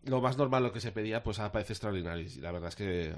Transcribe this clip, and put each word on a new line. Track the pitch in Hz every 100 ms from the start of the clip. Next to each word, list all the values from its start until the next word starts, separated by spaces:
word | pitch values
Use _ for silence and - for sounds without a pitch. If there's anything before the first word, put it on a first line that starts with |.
| 135
Lo | 127
más | 127 127
normal, | 139 131
lo | 123
que | 113
se | 113
pedía, | 107 107 110
pues | 113 107
aparece | 104 107 101
extraordinario. | 107 110 95 85 85 78
Y | 64
la | 78
verdad | 87 85
es | -
que | 98 87 80